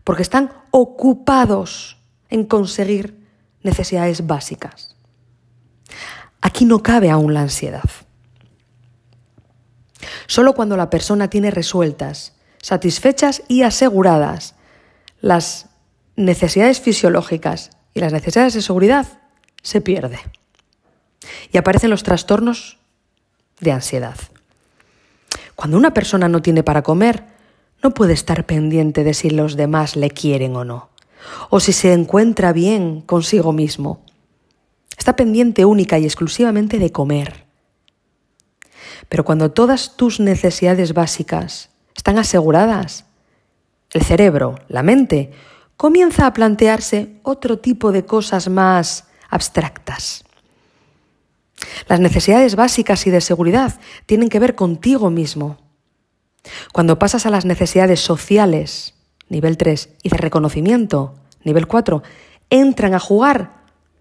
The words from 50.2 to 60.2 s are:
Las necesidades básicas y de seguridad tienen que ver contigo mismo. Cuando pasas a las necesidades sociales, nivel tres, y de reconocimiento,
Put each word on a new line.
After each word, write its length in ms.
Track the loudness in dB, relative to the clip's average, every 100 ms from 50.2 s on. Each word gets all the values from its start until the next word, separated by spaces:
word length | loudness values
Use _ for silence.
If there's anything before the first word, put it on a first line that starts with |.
| -18 _ _ _ _ _ _ _ _ _ _ _ _ _ -16 -16 -2
Las 120 | 2
necesidades 560 | 2 2 2 4 4 2
básicas 500 | 0 0 0 -2 0
y 40 |
de 100 | 0
seguridad 580 | 0 0 2 0 -2 -6 -16 -20 -2
tienen 240 | 0 2
que 100 | 2
ver 160 | 0 0
contigo 540 | -2 0 0 0 0
mismo. 480 | -2 -4 -6 -10 -10 _ _ _ _ _ _ _ _ -20 -20 -6
Cuando 260 | 0 2 2
pasas 260 | 2 0 0
a 40 |
las 160 | 0 0
necesidades 540 | -2 0 2 4 2
sociales, 920 | 0 -4 2 4 4 0 -4 -12 -16 -20 _ _ _
nivel 300 | -2 -2 0
tres, 320 | 0 0 -6 _
y 60 | -4
de 80 |
reconocimiento, 960 | -2